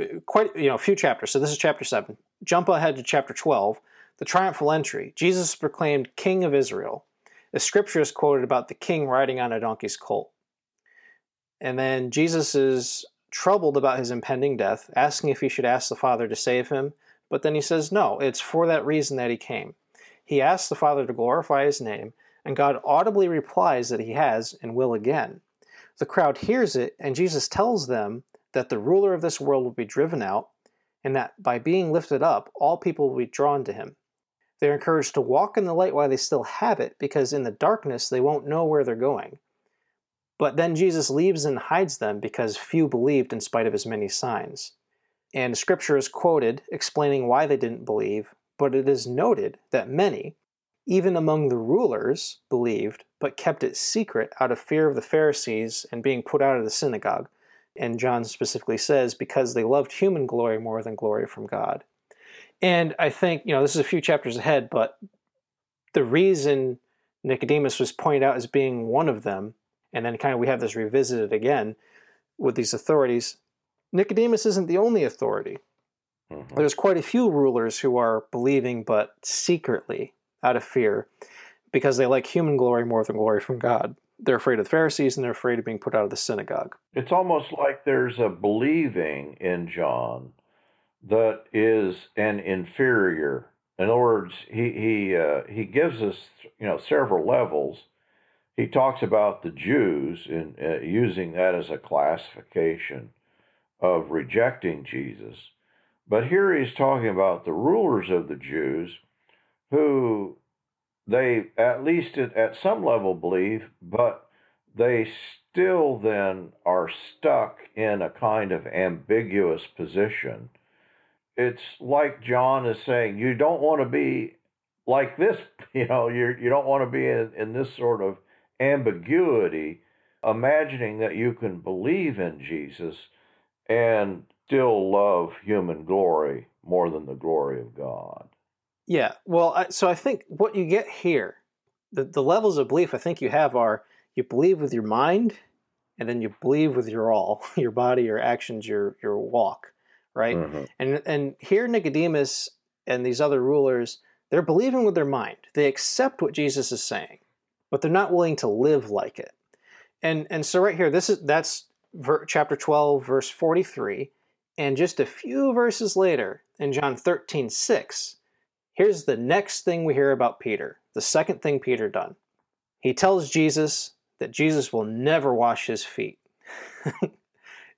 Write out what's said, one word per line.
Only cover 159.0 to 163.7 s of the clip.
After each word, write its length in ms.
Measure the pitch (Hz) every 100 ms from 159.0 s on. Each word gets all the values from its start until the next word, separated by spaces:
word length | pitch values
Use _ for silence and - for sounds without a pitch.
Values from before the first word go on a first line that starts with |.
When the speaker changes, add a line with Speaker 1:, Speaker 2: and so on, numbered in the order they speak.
| 85 -
Speaker 1:
it. 140 | - - _ _ _ - _ _
And, 260 | 160 160 156
and 160 | 160 147
so 160 | 180
right 160 | 202 165
here, 120 | 165
this 200 | 165 180
is, 100 | 196
that's 420 | 147 160 - - - _ _
ver-, 300 | 170 127 151 156
chapter 300 | 156 147 143
twelve, 500 | - 147 147 139 123
verse 240 | 131 131
forty-three, 800 | - 160 170 180